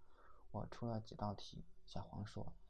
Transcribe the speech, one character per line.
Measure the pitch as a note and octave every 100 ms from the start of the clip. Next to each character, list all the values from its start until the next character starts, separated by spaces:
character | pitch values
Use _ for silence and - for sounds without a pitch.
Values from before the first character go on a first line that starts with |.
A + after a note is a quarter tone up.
| - - - - -
我 | G#2 -
出 | - A#2+
了 | A2+
几 | A2 -
道 | G#2
题。 | G2 - - - -
小 | - F2+
黄 | - -
说 | G#2 G2 - -